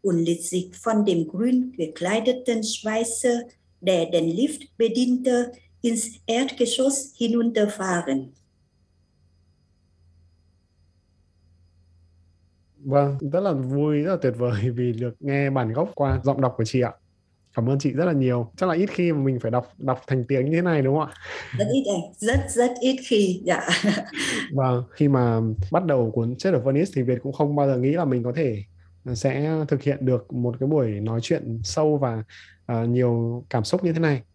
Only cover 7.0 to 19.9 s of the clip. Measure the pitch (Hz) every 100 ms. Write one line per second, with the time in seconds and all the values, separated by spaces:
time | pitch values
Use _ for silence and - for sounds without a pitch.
7 | - - 233 233 233 220 208 - 190 175
8 | 156 135 127 _ _ _ _ _ _ _
9 | _ _ _ _ _ _ _ _ _ _
10 | _ _ _ _ _ _ _ _ _ _
11 | _ _ _ _ _ _ _ _ _ _
12 | _ _ _ _ _ _ _ _ 139 143
13 | 143 139 143 170 196 143 127 139 151 147
14 | 156 190 131 117 123 107 120 117 123 113
15 | 120 113 143 139 139 135 113 107 - -
16 | 139 131 131 135 127 - 110 127 120 -
17 | _ _ _ _ _ - 117 139 143 127
18 | 180 147 127 123 117 - 185 165 202 -
19 | 175 151 135 123 113 123 - - 135